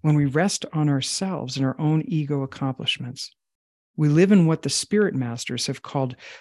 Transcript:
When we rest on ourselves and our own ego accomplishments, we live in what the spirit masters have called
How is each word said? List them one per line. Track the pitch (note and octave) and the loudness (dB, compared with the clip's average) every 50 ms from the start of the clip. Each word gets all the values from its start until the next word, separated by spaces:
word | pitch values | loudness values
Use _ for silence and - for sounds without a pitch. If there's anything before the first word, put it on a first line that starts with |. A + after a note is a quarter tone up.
When | - D#3 D3+ | 4 4 4
we | D3 D3 | 4 4
rest | C#3 B2+ D#3 F3 G3+ - - - - - | 2 2 2 2 2 0 -2 -8 -6 -2
on | D#3 D3+ D3 | 0 2 2
ourselves | C#3+ C3+ A#2+ - - - F#3+ F#3+ F#3 D3+ - B2+ B2+ C3+ | 2 0 -2 -4 -4 -4 -4 -4 -4 -6 -6 -6 -4 -2
and | C3+ | -2
our | C3+ C3 - | -2 0 0
own | D#3+ D3+ D#3 D#3 D3+ | 0 2 2 2 0
ego | - F3 D#3 D3+ C#3 D3 C#3 C3+ | 0 -2 -2 -2 0 -2 -2 -2
accomplishments, | C3+ - - C#3+ C3+ B2+ - - - - - B2+ A#2+ A#2+ - - - _ _ _ _ _ _ _ _ _ _ _ _ _ | -4 -6 -4 -4 -4 -4 -4 -4 -6 -4 -6 -6 -10 -10 -12 -14 -16 _ _ _ _ _ _ _ _ _ _ _ _ _
we | - D#3 D3 | 0 2 4
live | D3 D#3+ F#3 G3 | 6 4 6 6
in | G#3 G3 E3+ | 6 6 6
what | D#3+ D#3+ D#3 - | 4 2 0 -2
the | C#3+ | -4
spirit | - - - _ G3+ G#3 G#3 - - | -4 -4 -4 _ 0 2 2 2 0
masters | C3+ B2+ A#2+ A#2 A#2 - - B2 A#2+ - - | -4 -6 -6 -8 -8 -8 -8 -6 -6 -4 -6
have | C3 - | -6 -8
called | _ - - D3 C3+ B2+ C3 _ - - - - | _ -6 -4 -2 -2 -2 -4 _ -18 -20 -20 -20